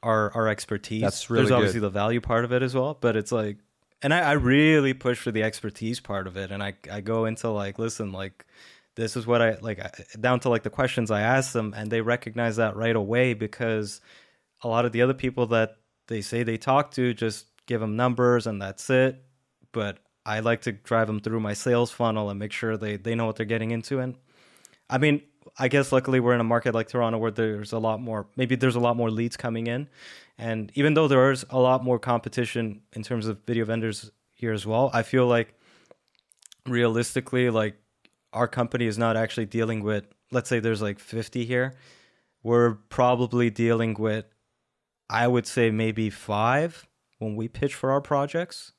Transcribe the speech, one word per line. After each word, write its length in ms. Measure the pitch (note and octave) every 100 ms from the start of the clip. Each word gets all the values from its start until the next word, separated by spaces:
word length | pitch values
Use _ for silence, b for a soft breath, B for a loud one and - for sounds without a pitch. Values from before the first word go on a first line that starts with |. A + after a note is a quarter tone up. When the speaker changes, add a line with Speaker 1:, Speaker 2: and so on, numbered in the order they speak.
Speaker 1:
our, 280 | A#2 A2 G#2
our 140 | A2+ A2
expertise. 540 | G#2+ - G2+ - A2
Speaker 2:
That's 280 | G#2 - -
really 120 | A#2
Speaker 1:
There's 60 | G#2
Speaker 2:
good. 40 | B2
Speaker 1:
obviously 240 | G#2 A2
the 100 | G#2
value 300 | G2 G#2 A#2+
part 240 | - A2+
of 80 | A#2+
it 100 | B2
as 120 | B2+
well, 220 | C3 C3+ D3+
but 160 | A#2+ A2
it's 140 | G#2
like, 260 | A#2+ G#2+ G#2 _ _ _ _
and 100 | C#3
I, 60 | E3
I 120 | D#3
really 640 | D3 B2 C#3 D#3 D#3 C#3
push 240 | C3 B2 B2
for 120 | -
the 120 | A2
expertise 560 | G#2+ - G#2+ - A2 A#2+
part 260 | - G2 F#2
of 100 | F#2
it, 140 | F#2+
and 100 | G2
I, 120 | G2+ G2 -
I 100 | G#2
go 220 | G2+ A2+
into, 260 | A2+ A2+ A#2
like, 280 | G#2 G2+ G2
"Listen, 320 | A2+ - G#2
like, 340 | F#2+ F#2+ _ - B B B B -
this 200 | A2+ B2
is 100 | A2+
what 140 | A#2+
I, 140 | A#2 G#2+
like," 180 | A2+ G2
I, 100 | G2+ - - G#2+
down 200 | B2 B2
to, 80 | B2+
like, 140 | A#2
the 60 | G#2+
questions 400 | - C3 - A2
I 80 | G#2+
ask 300 | A2 C3 C3
them, 200 | A#2+ A2 G#2
and 140 | G#2+
they 100 | A2+
recognize 540 | A2+ A#2+ - A2+ A#2 A2
that 180 | A2+ G2+
right 180 | A2+ A2+
away, 380 | G2+ A#2+ B2+
because 680 | A2 G#2+ - A#2 A2 G#2 - b b b b b _
a 60 | A#2+
lot 160 | A2+
of 60 | A#2+
the 100 | A#2
other 120 | B2+
people 320 | C3 C3 B2 A#2
that 280 | A2+ A2 - _ _ _
they 120 | A2+
say 220 | G2+ A#2
they 120 | A#2 A2+
talk 340 | B2+ C3+ C#3+
to 220 | - B2
just 320 | A2 A2+ G2+ - _ -
give 140 | A#2
'em 120 | A2 G#2+
numbers 500 | B2+ A#2+ B2 B2 A2+
and 140 | G#2
that's 260 | G2 - -
it. 320 | C3 C3 B2+ _ _ _ _ _
But 260 | A#2 G#2 G2 _ _
I 140 | - A2
like 200 | A2 A#2
to 100 | -
drive 360 | G2+ - A2+ A2
'em 100 | G#2+
through 220 | G#2+ A2+
my 140 | G#2+
sales 360 | G#2 - A#2+ A#2+
funnel 400 | - A#2 A2 G#2
and 80 | G2+
make 140 | G#2
sure 240 | - A#2 A2
they, 200 | G#2+ G#2
they 180 | G#2 A#2
know 100 | A2+
what 100 | G#2+
they're 100 | G#2+
getting 240 | A2+ A2+
into. 260 | A#2 - C3+
And 140 | B2+ B2 b b b b b b _
I 100 | B2+
mean, 240 | D3+ D3 _ _ - -
I 100 | C3
guess 220 | C#3+ C3+
luckily 280 | C3 C3 C3
we're 140 | A#2+
in 60 | A#2+
a 40 |
market 300 | A2+ A#2 B2
like 140 | A2+ A2+
Toronto 300 | B2 A#2 A2+
where 120 | A2+
there's 420 | G#2 A2 G#2 G#2
a 60 | A2+
lot 220 | A2 A2
more, 260 | A#2+ G#2+ G2 -
maybe 180 | B2
there's 220 | B2+ C3 A#2+
a 40 |
lot 160 | A#2+ A#2+
more 140 | A#2
leads 260 | A2 A#2 -
coming 300 | B2 A2+ A#2
in. 220 | B2 C#3+ B B B B -
And 320 | A2+ A2 G#2
even 180 | - D3
though 140 | D3+ D#3
there 220 | C3+ C3+
is 120 | C3 -
a 80 | C3
lot 240 | B2+ B2+
more 160 | B2 A#2+
competition 840 | - A#2+ A#2 - A#2+ B2 A2+ G#2 _
in 100 | A2
terms 240 | G#2 A#2+ G#2+
of 120 | G2+ -
video 180 | A#2
vendors 460 | A2 A2+ A2+ G2+ A2 _ _
here 180 | _ A#2
as 140 | G#2+ G2
well, 240 | A2+ C3
I 100 | A#2+
feel 240 | A2+ C3 B2
like 280 | A#2+ A2+ _ b b b b _ _ _ _ - - -
realistically, 840 | A#2+ A#2+ A2+ A#2+ C3+ B2 B2+ B2
like, 260 | A2+ G#2+ G#2 _ _ _ _ _
our 140 | A#2 A#2+
company 400 | - A#2 B2 A#2
is 120 | G#2+
not 180 | A#2 A2
actually 300 | A2+ - G#2+
dealing 360 | A2+ A2+ A2
with, 220 | G#2 G#2 - _ _
let's 180 | B2+ -
say 120 | A#2+
there's, 220 | A2+ G#2+
like, 160 | G#2+ G2+
fifty 460 | - A2+ G#2+ B2
here. 300 | A#2 B2 C3 B2+ b b b b b b
We're 320 | A2+ A#2+ A#2+ G#2+ _
probably 640 | - B2 B2 B2 A#2+ A#2+
dealing 440 | G#2+ A#2 A#2 A2+ G#2
with, 260 | A2 G#2+ G#2+ _ _ _ _ _ _ _ _
I 180 | A2 A#2+
would 200 | B2 A2
say, 240 | - A#2
maybe 400 | G#2+ A2+ G#2+ A2
five 760 | - - G#2 A2+ C3+ E3 - _ _ _ _
when 180 | A2 G#2+
we 120 | A#2
pitch 260 | - C#3+
for 160 | - C3+
our 100 | C#3
projects 720 | C#3 C#3+ C#3+ E3 F3 - -